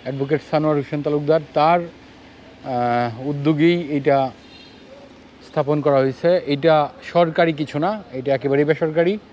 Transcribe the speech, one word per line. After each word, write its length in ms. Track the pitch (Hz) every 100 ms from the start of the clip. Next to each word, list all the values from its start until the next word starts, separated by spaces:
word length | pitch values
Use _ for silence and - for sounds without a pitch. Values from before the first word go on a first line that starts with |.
অ্যাডভোকেট 380 | - 135 139 151 -
সানোয়ার 260 | 156 156 147
হোসেন 240 | 139 147
তালুকদার, 400 | 147 147 147 160 147
তার, 260 | 151 156 175
আহ, 1500 | 170 - - - - - - - 135 123 123 120 120 113 135
উদ্যোগেই 720 | 147 143 156 165 175 151 143
এটা 340 | 139 139 131 - - - - - - - - - - - -
স্থাপন 340 | - 139 151
করা 160 | 147 139
হয়েছে। 440 | 135 127 170 180 -
এটা 440 | 143 165 156 143 -
সরকারি 500 | - 170 170 160 170
কিছু 260 | 151 151 147
না, 240 | 165 214 -
এটা 220 | 131 131
একেবারেই 320 | 135 139 139 147
বেসরকারি। 520 | 151 160 156 170 208 -